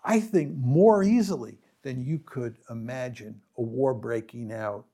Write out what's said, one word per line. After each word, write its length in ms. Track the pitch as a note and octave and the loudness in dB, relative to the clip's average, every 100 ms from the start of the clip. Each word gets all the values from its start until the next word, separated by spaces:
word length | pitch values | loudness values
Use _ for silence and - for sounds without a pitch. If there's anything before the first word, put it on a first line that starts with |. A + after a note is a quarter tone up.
I 140 | - A3 | 2 0
think 360 | G#3+ F#3 C#3+ D#3 | 2 0 0 -4
more 460 | B2+ D3 G#3+ G#3 | 2 6 8 6
easily 560 | G3 A#3 F#3+ D3+ G#2+ G#2+ _ _ | 4 4 2 -2 -6 -16 _ _
than 220 | C3+ B2+ | -8 -6
you 140 | B2+ D#3+ | -4 -6
could 360 | - C3+ A#2+ A2+ - | -6 -8 -8 -10 -14
imagine 720 | A#2 A2+ C3 B2+ A2+ G#2+ A2 _ - | -12 -8 -8 -8 -10 -16 -18 _ -8
a 40 | |
war 320 | A2+ A2+ C3+ | -6 0 0
breaking 580 | B2+ A#2 A#2 A2+ A#2+ A2+ | 0 -4 -6 -6 -12 -10
out 340 | A2 G#2+ G#2 - | -6 -6 -8 -14